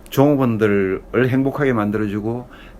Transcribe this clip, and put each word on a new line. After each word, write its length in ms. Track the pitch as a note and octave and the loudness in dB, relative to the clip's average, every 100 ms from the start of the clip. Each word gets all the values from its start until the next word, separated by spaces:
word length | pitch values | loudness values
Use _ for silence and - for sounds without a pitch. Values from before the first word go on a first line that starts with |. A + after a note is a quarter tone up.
| - | -6
종업원들을 1200 | - C#3+ C#3+ C3 A2 G#2+ G2+ F#2+ F#2+ - G#2 B2+ | 2 4 4 0 2 2 2 0 -4 -4 0 2
행복하게 460 | C3 C3+ C3 C#3 | 0 -2 -2 0
만들어주고, 720 | A#2+ G#2 G#2 G#2+ G#2 G#2+ A#2+ B2 - - - | 0 -2 -2 -2 -4 -4 -8 -10 -20 -20 -16